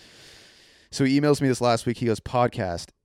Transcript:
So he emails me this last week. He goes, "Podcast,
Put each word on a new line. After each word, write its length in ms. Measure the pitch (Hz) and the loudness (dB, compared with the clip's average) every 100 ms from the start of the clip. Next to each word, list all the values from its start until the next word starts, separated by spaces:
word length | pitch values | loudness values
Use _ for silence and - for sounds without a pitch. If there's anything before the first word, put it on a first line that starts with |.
| - - - - - _ _ _ _ | -20 -20 -20 -20 -20 _ _ _ _
So 140 | - 135 | -2 0
he 140 | 139 | 2
emails 220 | 147 143 | 2 2
me 60 | 139 | 2
this 140 | 120 | 2
last 240 | 120 113 123 | 2 0 -2
week. 120 | 117 | -2
He 80 | 117 | -2
goes, 140 | 104 | -2
"Podcast, 720 | - 123 120 - 92 85 - _ | -2 0 0 -2 -6 -6 -10 _